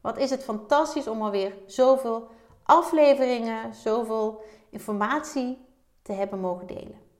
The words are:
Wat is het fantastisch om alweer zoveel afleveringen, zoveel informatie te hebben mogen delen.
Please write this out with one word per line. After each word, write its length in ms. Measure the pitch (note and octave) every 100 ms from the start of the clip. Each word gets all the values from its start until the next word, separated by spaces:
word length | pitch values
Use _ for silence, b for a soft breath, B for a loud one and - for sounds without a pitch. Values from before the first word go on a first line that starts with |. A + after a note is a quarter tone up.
Wat 160 | - A3
is 120 | C4+
het 140 | C4
fantastisch 640 | - G#3+ - D4 D#4 D4+ C#4
om 140 | A3
alweer 360 | G#3+ G3 F#3+ G3 -
zoveel 600 | - B3+ C4 A#3 A3+ A3+ B B B
afleveringen, 1080 | - D#4+ E4 D#4+ D4 C4 B3+ B3 A3+ A3 A3+
zoveel 680 | G#3+ A3 A3 A3 A3 G#3+ A3 B B B
informatie 960 | G#3 - G3+ G#3+ D4 D4+ C#4 B3 B3+ _ _ _ _
te 120 | -
hebben 260 | G3 G3 G3
mogen 280 | F#3 F3+ F3+
delen. 340 | - - - _